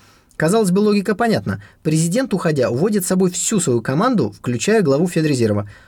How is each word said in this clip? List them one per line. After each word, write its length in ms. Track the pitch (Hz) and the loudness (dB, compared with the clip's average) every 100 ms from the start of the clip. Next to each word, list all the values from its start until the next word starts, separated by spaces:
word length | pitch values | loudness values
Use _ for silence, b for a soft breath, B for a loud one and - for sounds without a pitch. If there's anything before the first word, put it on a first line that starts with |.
| b b b - | b b b -4
Казалось 340 | 160 226 202 | 0 2 2
бы, 80 | 185 | 2
логика 380 | 214 208 196 208 | 2 2 0 -2
понятна. 460 | 233 147 101 95 B B | 0 0 -2 -8 B B
Президент, 500 | 165 160 170 220 269 | -2 0 0 0 -2
уходя, 380 | 185 170 147 113 | -2 -2 0 0
уводит 340 | 123 208 208 | 0 0 0
с 40 | - | 0
собой 220 | 185 185 | 0 0
всю 280 | 180 - 214 | 0 -2 -2
свою 240 | - 120 | 0 -2
команду, 480 | 110 139 240 220 107 | -2 0 0 0 -2
включая 520 | - 127 120 - 220 | -4 -6 -4 0 2
главу 260 | 156 139 180 | 2 2 0
Федрезерва. 600 | 170 156 127 110 101 104 B | 0 0 2 2 0 -4 B